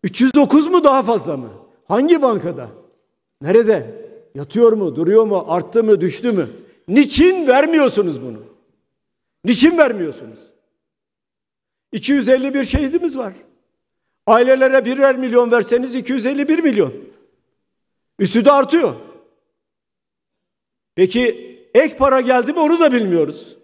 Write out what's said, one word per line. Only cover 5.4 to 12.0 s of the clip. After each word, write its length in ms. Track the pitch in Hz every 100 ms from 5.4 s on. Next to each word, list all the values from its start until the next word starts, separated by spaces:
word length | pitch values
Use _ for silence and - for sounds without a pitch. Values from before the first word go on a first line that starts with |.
| 156
arttı 360 | 175 165 226
mı, 180 | 220 196
düştü 300 | 175 - 240
mü? 160 | 196 120 - - _ -
Niçin 600 | 226 285 - 349 370 294
vermiyorsunuz 760 | 254 320 330 262 208 185 131
bunu? 160 | 123 107 - _ _ _ _ _ _ _ _ _ 196
Niçin 320 | 247 311 339
vermiyorsunuz? 600 | 277 214 160 131 113 110 _ _ _ _ _ _ _ _ _ _ _ _ _ _ _
İki 200 | 220